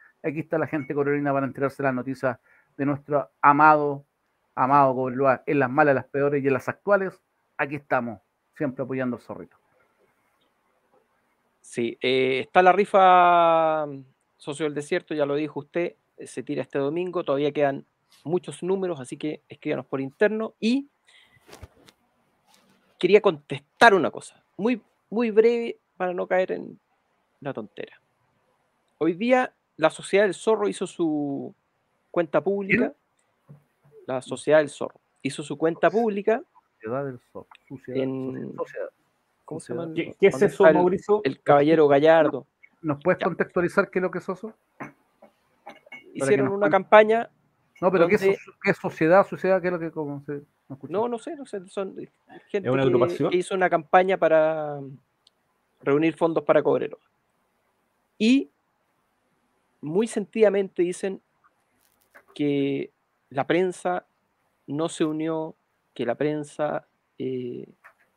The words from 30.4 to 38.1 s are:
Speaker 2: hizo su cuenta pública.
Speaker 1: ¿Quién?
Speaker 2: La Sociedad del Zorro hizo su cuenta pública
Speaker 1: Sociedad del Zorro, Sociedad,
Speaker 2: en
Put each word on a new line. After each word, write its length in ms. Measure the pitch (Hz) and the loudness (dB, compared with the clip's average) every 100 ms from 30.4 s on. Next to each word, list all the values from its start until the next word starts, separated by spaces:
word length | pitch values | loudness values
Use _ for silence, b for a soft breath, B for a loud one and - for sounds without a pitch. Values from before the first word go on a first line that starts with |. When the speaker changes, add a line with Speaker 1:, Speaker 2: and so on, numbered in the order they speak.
| - 220 202 | -2 0 -2
Speaker 2:
hizo 180 | 190 185 | -4 -10
su 680 | - 165 151 143 139 127 - _ _ _ _ _ | -4 -4 -2 -4 -8 -10 -16 _ _ _ _ _
cuenta 300 | 175 165 160 | -4 -2 -2
pública. 500 | 151 202 196 202 269 | -2 -4 -2 0 -2
Speaker 1:
¿Quién? 640 | - _ _ _ _ _ - _ _ _ - - | -6 _ _ _ _ _ -20 _ _ _ -20 -10
Speaker 2:
La 140 | 127 | -10
Sociedad 380 | - 127 - 151 | -8 -10 2 2
del 100 | 143 | 2
Zorro 320 | - - _ _ _ | -6 -12 _ _ _
hizo 200 | 131 139 | -10 -8
su 140 | 147 147 | -10 -2
cuenta 340 | 160 170 170 | -2 2 0
pública 520 | 196 220 196 202 233 - _ _ | 2 -2 -2 -2 -2 -4 _ _
Speaker 1:
Sociedad 300 | _ 110 127 | _ -10 -8
del 160 | 139 123 _ | -8 -12 _
Zorro, 140 | 98 - - _ | -20 -20 -20 _
Sociedad, 340 | 131 - 135 | -20 -10 -6
Speaker 2:
en 520 | 131 | -4